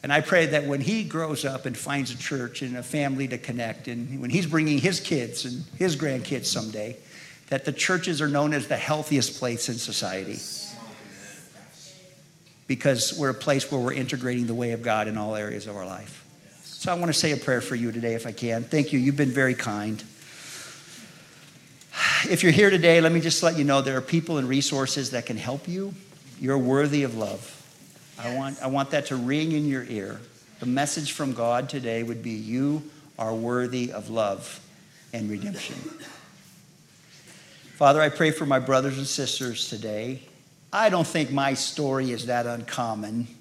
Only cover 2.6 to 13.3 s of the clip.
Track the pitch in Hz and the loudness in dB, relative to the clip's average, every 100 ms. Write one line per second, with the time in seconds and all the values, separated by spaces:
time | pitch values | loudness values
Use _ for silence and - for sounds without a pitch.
2.6 | 131 123 123 156 143 135 135 123 - 117 | -6 -6 -4 -2 0 0 -2 -4 -6 -4
3.6 | 113 113 - 120 120 135 123 160 165 156 | -4 -6 -8 -6 -6 -6 0 2 2 2
4.6 | 156 143 185 175 - 156 117 - 127 123 | 4 4 2 0 0 -2 -2 -6 -6 -8
5.6 | 160 - 185 147 151 131 - 135 - - | -10 -2 0 0 -2 -2 -4 -4 -2 -4
6.6 | 110 107 107 120 - - - - - 135 | -4 -8 -8 -10 -18 -20 -20 -20 -4 -2
7.6 | 147 147 - 185 180 151 151 143 151 147 | -2 -2 0 2 0 0 2 2 2 2
8.6 | 113 123 - 151 151 143 - - 127 113 | 0 -2 0 -2 2 2 2 0 -2 -2
9.6 | - 113 - 101 101 95 95 - - - | -4 -4 -4 -2 -2 -4 -6 -8 -10 -10
10.6 | - - - - - - - - - - | -12 -14 -16 -18 -20 -18 -18 -18 -20 -20
11.6 | - - - - - - - _ - - | -20 -20 -20 -20 -20 -20 -20 _ -20 -20
12.6 | - 131 143 123 - - 139 | -6 0 2 2 0 0 -2